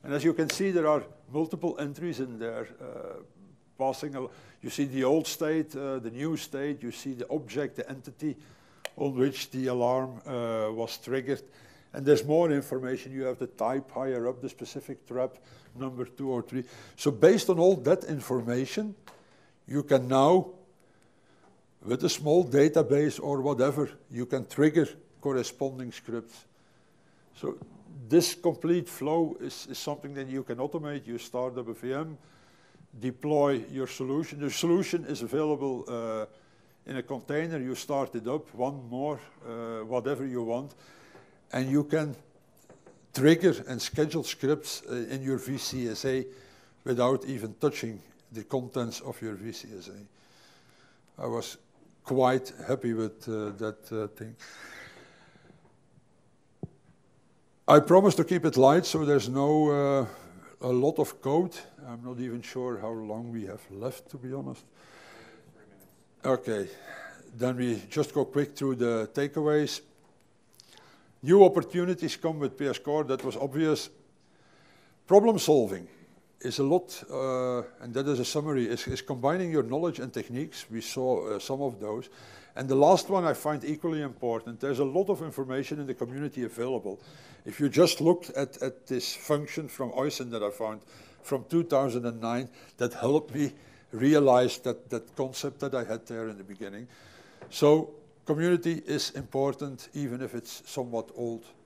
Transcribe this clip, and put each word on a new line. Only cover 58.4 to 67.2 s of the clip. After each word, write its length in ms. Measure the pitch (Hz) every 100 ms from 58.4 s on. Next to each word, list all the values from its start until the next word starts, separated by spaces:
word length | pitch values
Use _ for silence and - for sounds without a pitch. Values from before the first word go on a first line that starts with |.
| 147
it 120 | 127
light, 280 | 131 160 180
so 200 | 160 147
there's 240 | 143 123
no, 400 | 131 143 151 151
uh, 360 | 143 139 139 113 - - - - -
a 100 | 127
lot 260 | 123 135 143
of 240 | - -
code. 340 | 135 156 180 - - - 139
I'm 160 | 117
not 160 | 123 123
even 220 | 127 120
sure 380 | 113 131 127 113
how 100 | 107
long 420 | 113 107 107 120
we 140 | 113 98
have 160 | 107 -
left, 400 | 98 123 135 -
to 80 | 139
be 160 | 127
honest. 300 | 135 135 - - _ - - - - - - - - - - - _ _ _ 135
Okay, 420 | 127 - 107 92 - - - - -